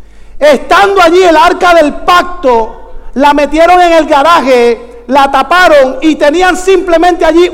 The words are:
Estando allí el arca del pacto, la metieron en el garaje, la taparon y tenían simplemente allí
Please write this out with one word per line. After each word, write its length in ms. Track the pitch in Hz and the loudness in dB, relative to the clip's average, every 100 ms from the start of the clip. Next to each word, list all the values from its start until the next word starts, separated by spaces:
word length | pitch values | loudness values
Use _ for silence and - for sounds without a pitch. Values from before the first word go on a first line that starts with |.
| - - - - | -20 -20 -18 -2
Estando 640 | 294 254 - 349 392 392 | 0 0 0 0 0 2
allí 200 | 330 359 | 2 2
el 160 | 370 311 | 2 2
arca 360 | 339 370 359 339 | 0 0 2 2
del 180 | 294 - | 0 -2
pacto, 800 | 339 359 349 - 262 226 220 - - - - | -2 0 -2 -4 -2 -2 -4 -10 -16 -16 -12
la 180 | 240 285 | -2 0
metieron 460 | 294 285 302 339 359 | 0 -2 0 2 4
en 140 | 349 | 4
el 140 | 330 294 | 2 0
garaje, 960 | 294 302 339 262 247 240 233 - - - | 0 2 0 2 0 0 -2 -10 -20 -4
la 240 | 277 277 | 0 0
taparon 680 | 269 262 349 359 294 262 262 | -2 -2 0 2 2 0 -2
y 140 | 311 302 | -4 0
tenían 420 | 294 330 370 330 | -2 0 -2 -2
simplemente 680 | 381 370 359 330 359 349 | 0 -2 0 0 0 0
allí 280 | 320 330 359 | 0 0 0